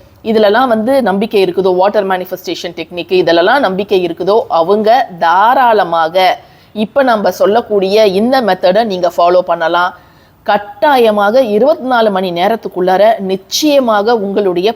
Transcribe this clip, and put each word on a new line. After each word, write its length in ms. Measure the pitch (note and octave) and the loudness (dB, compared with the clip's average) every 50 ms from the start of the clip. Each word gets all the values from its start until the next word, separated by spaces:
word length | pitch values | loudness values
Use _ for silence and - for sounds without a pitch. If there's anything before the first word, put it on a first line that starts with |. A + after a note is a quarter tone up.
| - _ - - | -20 _ -20 -10
இதுலலாம் 460 | - A3 G#3+ A3 G#3+ G3+ G#3 A#3 C4+ B3+ | -6 -2 0 2 2 4 2 2 2 2
வந்து 340 | A3 A3 G#3+ B3+ C#4 C4+ | 0 -2 0 0 0 0
நம்பிக்கை 420 | B3 F#3 F#3+ G3 A3+ A3+ - G3+ F#3+ | 0 0 -2 -2 -2 -2 0 0 0
இருக்குதோ, 300 | F3 E3+ G3 F#3 F#3+ F3+ | 0 0 -2 0 0 0
வாட்டர் 320 | F3+ F#3 G#3 G3+ A3 F#3+ | 2 0 2 2 0 -2
மேனிஃபெஸ்டேஷன் 680 | F#3+ F#3 F3+ F3+ - F#3 F3+ - F#3+ E3 - - F3 E3 | -2 -4 -4 -6 -8 -12 -12 -10 -10 -10 -8 -10 -12 -10
டெக்னிக், 360 | - D#3+ - F3+ F3 D#3+ - | -12 -12 -10 -10 -10 -6 -2
இதுலலாம் 480 | F#3+ F3+ E3+ E3+ E3+ E3+ F3 G#3 B3+ C#4+ | 0 0 2 2 2 2 2 2 2 0
நம்பிக்கை 460 | B3+ F#3+ F#3+ F#3 G#3 - G#3 F#3 F3+ | 0 -2 -2 -4 -4 -2 -2 -2 0
இருக்குதோ, 340 | E3+ E3 - F3+ F#3 G#3 A#3 - - | -2 -4 -4 -2 0 0 0 0 0
அவங்க 580 | - E3 E3 F3 G3+ G#3+ G#3 A3 A#3 C4+ A#3+ - F#3 E3 | -2 -2 0 2 0 0 2 2 2 2 0 -4 -4 -2
தாராளமாக 1200 | E3+ E3 E3+ F#3+ G#3 A#3 C4 C4+ B3+ A#3 A3 G#3 F#3 E3+ E3+ E3 D#3+ D#3+ E3+ F#3+ F#3 F3+ - - - - - - _ _ | 0 0 2 2 2 2 2 2 2 2 2 2 0 0 0 -2 -2 0 0 0 2 2 0 -2 -8 -18 -20 -20 _ _
இப்ப 300 | _ G#3 A3 - - C#4 | _ -8 -8 -4 -2 -2
நம்ம 280 | C4+ C4 A3+ G#3+ G3 F#3 | 0 0 0 0 -2 -4
சொல்லக்கூடிய 760 | F#3 - F#3+ F#3 G#3 A#3+ A#3 - G#3+ G3+ F#3 F#3+ G3 A3 G#3+ | 0 0 0 2 2 0 -2 0 -2 -2 0 0 2 2 2
இந்த 360 | G3 F3+ G3 A3 B3 C4+ C4+ | 2 2 0 0 0 0 0
மெத்தடை 420 | A#3 G3 F#3 F3+ - F3+ F#3 G#3+ A#3+ | 0 0 -2 0 0 0 2 2 0
நீங்க 280 | A3 F#3+ F3+ F3 E3+ - | -2 -4 -2 -2 -2 0
ஃபாலோ 220 | F#3+ F3 F3 F3+ F3+ | 0 2 2 2 2
பண்ணலாம். 580 | F3+ - E3+ E3+ E3 D#3+ E3+ F3 F3+ F#3 - - - _ _ _ _ _ _ _ | 0 0 -2 -2 -2 -2 0 0 -2 -2 -4 -10 -20 _ _ _ _ _ _ _
கட்டாயமாக 1000 | _ - G3+ G#3 G#3 - - - D#4+ D4+ C#4 B3+ A#3 A3 G#3+ G#3 G3+ G3+ A3 C4+ | _ -2 -2 -2 -2 -8 -6 -2 0 2 2 4 2 2 2 0 0 2 2 2
இருபத்தி 440 | C4+ G#3+ G#3 G#3 B3 D4 E4 - A#3+ | 0 2 0 2 2 2 0 0 -2
நாலு 240 | C4 B3 A#3 A3+ G#3+ | -2 0 0 0 0
மணி 200 | G3 F#3 F#3+ F3+ | 0 -2 -4 -4
நேரத்துக்குள்ளார 880 | E3+ E3+ F3+ G#3 A3+ G#3+ - F#3+ - F3+ F3+ F3+ F#3+ F#3 G3+ A3 A3+ - | -2 -2 -2 -2 -2 -4 -6 -10 -6 -4 -2 0 2 4 4 2 2 0
நிச்சயமாக 960 | G3 F#3 F#3+ F#3+ - - - - D#4 D4+ C#4+ C#4 B3+ A#3 G#3+ G#3 G3+ A#3 A#3+ | -2 -6 -6 -6 -6 -8 -6 -2 0 2 2 2 2 2 0 0 0 0 0
உங்களுடைய 580 | A3+ G3 G3+ G3 G#3 G#3 F#3+ F3 F3 F3+ A3 A3+ | -2 -2 -4 -4 -2 -2 0 -2 0 -2 -2 -4